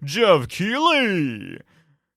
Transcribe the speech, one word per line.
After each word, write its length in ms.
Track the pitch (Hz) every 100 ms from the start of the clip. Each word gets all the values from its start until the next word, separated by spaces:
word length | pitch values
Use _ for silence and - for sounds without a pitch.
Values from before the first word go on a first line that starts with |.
Jeff 440 | 143 156 226 170 120
Keighley! 1120 | - 190 247 320 311 247 190 143 113 92 - - _ _ _ _